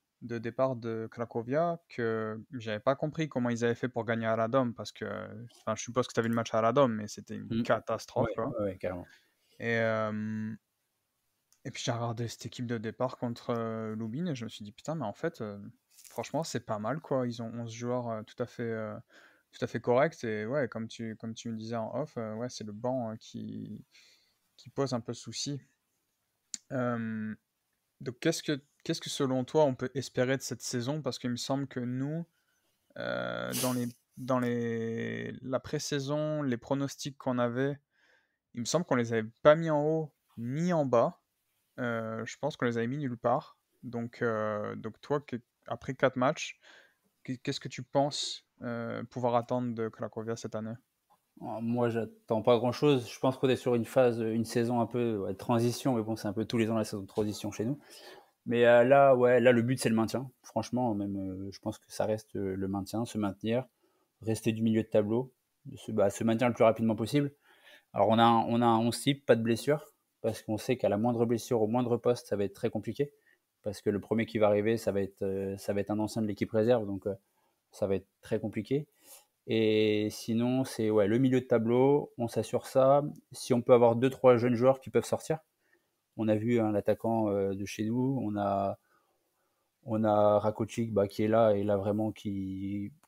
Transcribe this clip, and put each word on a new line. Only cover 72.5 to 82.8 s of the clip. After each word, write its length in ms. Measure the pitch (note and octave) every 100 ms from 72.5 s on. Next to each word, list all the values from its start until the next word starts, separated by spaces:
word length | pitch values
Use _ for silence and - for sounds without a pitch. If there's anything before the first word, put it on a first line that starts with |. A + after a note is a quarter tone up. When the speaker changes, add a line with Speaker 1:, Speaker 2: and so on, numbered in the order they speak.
Speaker 2:
très 160 | - A2+
compliqué, 440 | A2 G2+ G#2+ C#3+ _ _ _ _ _
parce 180 | G#2+ G2
que 80 | -
le 100 | G2+
premier 280 | - A2 G#2+
qui 100 | A2+
va 100 | G#2
arriver, 300 | G#2 G#2 A2+
ça 140 | G#2+
va 100 | G2
être, 220 | F#2+ -
euh, 340 | G2 F#2+ G2 G2
ça 160 | -
va 60 | G2+
être 120 | G2
un 80 | G#2+
ancien 220 | G#2+ A#2
de 60 | G#2+
l'équipe 240 | G2+ G#2
réserve, 340 | A2 A2 B2 G2+
donc, 220 | G2 G#2
euh, 80 | G2 _ _ _ _ _
ça 160 | - G2+
va 80 | F#2+
être 120 | - _
très 180 | - A2
compliqué. 480 | A2 G#2+ G2+ C#3 D3+ _ - - _ _ -
Et 600 | A2+ A2 G#2+ G#2+ G#2+ G#2+
sinon, 520 | - - A2+ A#2+ C3
c'est, 280 | B2+ - A2
ouais, 160 | G#2+ G2
le 100 | A2+
milieu 240 | C3 B2+
de 40 | B2+
tableau, 680 | A#2+ A2+ A#2+ C3+ C#3+ - -
on 80 | A#2
s'assure 400 | - G#2+ A#2+ -
ça. 340 | C3+